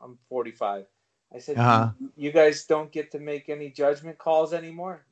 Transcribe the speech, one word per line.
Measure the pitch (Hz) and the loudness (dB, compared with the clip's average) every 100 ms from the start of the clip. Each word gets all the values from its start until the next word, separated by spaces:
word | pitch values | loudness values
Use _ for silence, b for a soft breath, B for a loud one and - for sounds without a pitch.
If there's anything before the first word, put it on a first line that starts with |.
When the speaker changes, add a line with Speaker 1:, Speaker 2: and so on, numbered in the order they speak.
Speaker 1:
I'm | 123 123 - | -20 -20 -8
forty-five. | 127 117 113 104 98 95 _ _ _ _ | -6 -6 -4 -4 -4 -10 _ _ _ _
I | 123 | -18
said, | - 135 | -8 2
Speaker 2:
Uh-huh. | 120 113 113 - | 4 4 2 -4
Speaker 1:
"You, | - - | -14 -8
you | 147 | 2
guys | 160 151 147 | 6 6 4
don't | - 156 151 | 0 -2 0
get | 156 147 | -10 -10
to | 147 | -10
make | 147 143 143 | -8 -10 -8
any | 147 147 | -10 -10
judgment | 135 143 143 165 151 | 0 0 0 -6 -8
calls | 165 160 156 | 0 2 2
anymore?" | 170 165 165 185 165 _ | -2 -8 -12 -12 -12 _